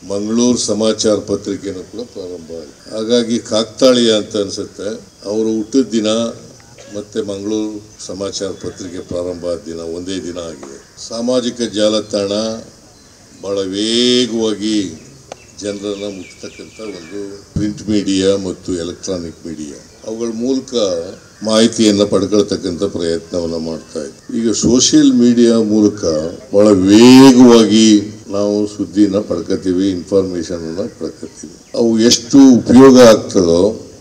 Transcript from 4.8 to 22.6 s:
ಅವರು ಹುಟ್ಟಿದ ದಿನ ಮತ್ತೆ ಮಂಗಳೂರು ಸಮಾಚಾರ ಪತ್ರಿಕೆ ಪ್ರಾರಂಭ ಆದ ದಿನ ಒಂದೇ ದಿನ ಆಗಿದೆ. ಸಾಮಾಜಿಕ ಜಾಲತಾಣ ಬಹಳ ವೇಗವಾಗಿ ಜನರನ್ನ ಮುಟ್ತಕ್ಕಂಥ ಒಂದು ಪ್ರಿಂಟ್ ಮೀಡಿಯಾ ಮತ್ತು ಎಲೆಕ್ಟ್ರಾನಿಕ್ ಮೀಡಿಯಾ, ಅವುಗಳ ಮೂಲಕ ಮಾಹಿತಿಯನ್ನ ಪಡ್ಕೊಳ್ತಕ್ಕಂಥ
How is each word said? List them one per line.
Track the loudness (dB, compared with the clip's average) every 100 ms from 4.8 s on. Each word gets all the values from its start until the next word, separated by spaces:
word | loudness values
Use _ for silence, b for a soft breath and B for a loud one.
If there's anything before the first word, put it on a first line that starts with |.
| -12 -12 -18 _ -8
ಅವರು | -4 -2 -4
ಹುಟ್ಟಿದ | -2 -2 0
ದಿನ | -2 -2 -2 -4 -10 -20 -20 -20 -20 -16 -16
ಮತ್ತೆ | -10 -10
ಮಂಗಳೂರು | -8 -8 -6 -6 -6 -10 -18 -20 -16
ಸಮಾಚಾರ | -10 -10 -8 -10
ಪತ್ರಿಕೆ | -10 -14 -14 -14 -14
ಪ್ರಾರಂಭ | -10 -8 -8 -8
ಆದ | -8 -8 -10
ದಿನ | -12
ಒಂದೇ | -10 -10 -10 -10
ದಿನ | -10 -12
ಆಗಿದೆ. | -14 -16 -18 -20 -20 -20 -14
ಸಾಮಾಜಿಕ | -8 -2 -2 -2 -6
ಜಾಲತಾಣ | -6 -2 0 -2 -4 -4 -4 -4 -6 -8 -14 -20 -20 _ _ _ _ -16
ಬಹಳ | -8 -6
ವೇಗವಾಗಿ | -6 -4 -2 0 2 2 0 -2 -4 -4 -4 -4 -4 -10 -20 -20 -20 -20 -20 -12
ಜನರನ್ನ | -10 -8 -8 -8 -10 -12
ಮುಟ್ತಕ್ಕಂಥ | -16 -18 -20 -18 -20 -18
ಒಂದು | -16 -16 -16 -14 -14 -16 -12
ಪ್ರಿಂಟ್ | -6 -6 -6 -4
ಮೀಡಿಯಾ | -2 -2 0 0 0 -4
ಮತ್ತು | -10 -8
ಎಲೆಕ್ಟ್ರಾನಿಕ್ | -8 -8 -12 -10 -10 -10 -14 -16
ಮೀಡಿಯಾ, | -14 -14 -16 -20 -20 -14
ಅವುಗಳ | -10 -8
ಮೂಲಕ | -6 -4 -4 -4 -4 -2 -4 -8 -14 -20 _
ಮಾಹಿತಿಯನ್ನ | -2 2 2 2 2 2
ಪಡ್ಕೊಳ್ತಕ್ಕಂಥ | 0 0 0 0 0 -4